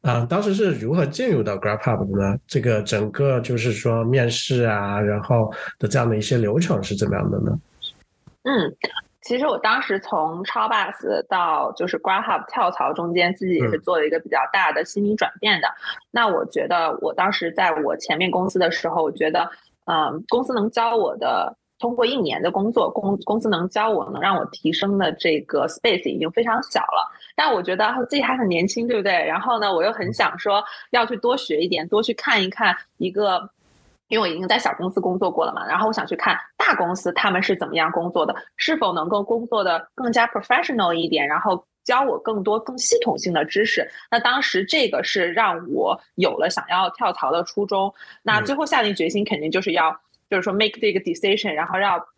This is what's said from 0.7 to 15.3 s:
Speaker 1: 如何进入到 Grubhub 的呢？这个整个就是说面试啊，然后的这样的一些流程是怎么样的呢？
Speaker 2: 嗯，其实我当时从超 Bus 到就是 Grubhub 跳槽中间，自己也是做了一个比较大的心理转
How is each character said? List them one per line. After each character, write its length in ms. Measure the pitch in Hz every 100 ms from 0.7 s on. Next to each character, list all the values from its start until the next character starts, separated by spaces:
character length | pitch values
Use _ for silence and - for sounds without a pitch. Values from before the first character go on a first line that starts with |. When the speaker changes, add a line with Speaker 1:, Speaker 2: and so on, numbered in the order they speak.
Speaker 1:
如 220 | 127 110
何 100 | 165
进 260 | 151 151 254
入 120 | 147
到 120 | 107 98
Grubhub 520 | 104 107 - 107 98
的 80 | 98
呢？ 200 | 98 110 _
这 160 | 135
个 180 | 120 107
整 320 | 101 107 107
个 260 | - 139 127
就 180 | 120 120
是 120 | 120
说 300 | 107 120 117
面 260 | 113 131 120
试 340 | 117 - 127
啊， 360 | 117 104 101 101
然 240 | 104 107
后 300 | - 120 110 - - -
的 80 | 107
这 120 | 131
样 100 | 120
的 80 | 107
一 40 |
些 180 | 104 123
流 200 | 104 123
程 240 | 170 123
是 140 | - 98
怎 100 | 107
么 80 |
样 160 | 101 101
的 80 | 98
呢？ 120 | - - - _ - - _ _ - _
Speaker 2:
嗯， 300 | 254 269 151 - - - - _
其 180 | - 247
实 80 | 294
我 120 | 196
当 240 | 214 247
时 180 | - 196
从 420 | - 180 156 165
超 220 | 190 240 220
Bus 560 | 220 190 202 - 208 -
到 420 | 185 170 151 135
就 140 | - 175
是 120 | 170
Grubhub 440 | 196 190 226 175 -
跳 220 | - 180
槽 200 | 175 131
中 180 | 151 170
间， 220 | 175 175
自 120 | 190 190
己 100 | 170
也 120 | 120
是 100 | 107
做 180 | - 170
了 80 | 151
一 20 |
个 100 | 160
比 120 | -
较 80 | 135 131
大 220 | 196 175
的 100 | 151 175
心 180 | -
理 100 | 202
转 160 | 214 180